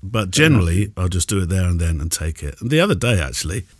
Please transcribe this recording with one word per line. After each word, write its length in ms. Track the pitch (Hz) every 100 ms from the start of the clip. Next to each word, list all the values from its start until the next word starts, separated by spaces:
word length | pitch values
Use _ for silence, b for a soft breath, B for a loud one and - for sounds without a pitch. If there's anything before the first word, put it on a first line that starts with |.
But 280 | 95 113 95
generally, 640 | 143 156 120 85 90 104 -
I'll 120 | 87
just 200 | 87 -
do 120 | 101
it 60 | 85
there 160 | 95
and 160 | 87 85
then 200 | 82 78
and 120 | 82
take 280 | - 82 76
it. 160 | 71 -
And 100 | 120
the 80 | 156
other 160 | 202
day, 240 | - 117 101
actually, 440 | 67 60 78 104 -